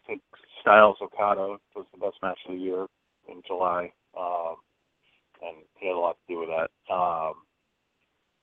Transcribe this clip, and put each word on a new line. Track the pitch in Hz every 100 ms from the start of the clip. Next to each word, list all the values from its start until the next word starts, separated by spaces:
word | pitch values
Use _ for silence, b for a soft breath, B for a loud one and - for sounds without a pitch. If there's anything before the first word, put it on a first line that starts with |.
| -
think | 101 - - - -
Styles | 110 104 107 98
Okada | 98 - 104 98 98 101 _
was | 104 92
the | 90
best | 101 -
match | 95 90 90
of |
the | 90
year | 92 92 95 _ _ _ -
in | 90 -
July, | 92 90 90 87 - _
um, | 90 87 87 82 80 _ _ _ _ _ _ _ -
and | 85 80 - -
he | 98
had | 90
a |
lot | 85 - -
to |
do | 85
with | 82
that. | 80 82 _ -
Um, | 92 90 82 80 78 _ _ _ _ _ _ _ _ _ _